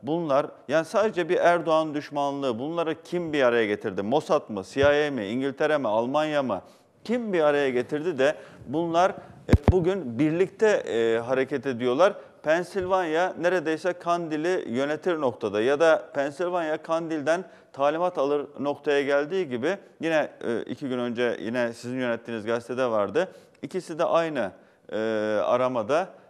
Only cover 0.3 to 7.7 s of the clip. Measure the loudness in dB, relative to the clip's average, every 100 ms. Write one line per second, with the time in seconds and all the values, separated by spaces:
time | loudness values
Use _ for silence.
0.3 | 0 0 -6 -2 -2 0 0 0 0 0
1.3 | 4 4 4 2 0 0 -4 -6 -4 -4
2.3 | -2 -2 -2 -4 -4 -4 -6 -6 -6 -2
3.3 | 2 4 4 2 0 -4 -4 0 0 2
4.3 | 0 0 -8 -4 2 4 4 2 -2 -4
5.3 | -4 -4 -2 0 0 2 0 2 0 0
6.3 | 0 0 -4 -6 -20 _ _ -4 -4 0
7.3 | 2 4 4 2